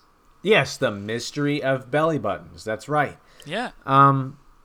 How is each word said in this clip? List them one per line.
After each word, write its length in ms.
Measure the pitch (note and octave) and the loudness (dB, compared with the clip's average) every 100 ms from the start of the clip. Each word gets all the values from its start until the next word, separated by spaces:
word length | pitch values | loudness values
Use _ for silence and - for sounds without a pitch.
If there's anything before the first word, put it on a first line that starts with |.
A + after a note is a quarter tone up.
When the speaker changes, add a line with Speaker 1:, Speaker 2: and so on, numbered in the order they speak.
| _ _ _ _ | _ _ _ _
Speaker 1:
Yes, 340 | F3+ G3+ C#3 - | 2 4 4 -2
the 140 | B2+ | -4
mystery 720 | G2+ G#2 A#2 - C#3+ C#3+ D3 | -4 -6 -8 -6 -4 -2 -2
of 280 | C3 C3+ A#2+ | 0 -2 -2
belly 280 | D3 D#3+ D3+ | 0 0 0
buttons. 460 | G#2 F2 E2+ - | -4 -6 -8 -12
That's 240 | A2 A2 - | -6 -6 -2
right. 280 | D3+ B2+ E2+ _ - | -2 -2 -6 _ -20
Speaker 2:
Yeah. 260 | C#3+ F#3+ B3 - - | -10 -8 -8 -10 2
Speaker 1:
Um, 520 | C3+ C#3 C3+ C3 - - _ | 6 6 6 -2 -10 -20 _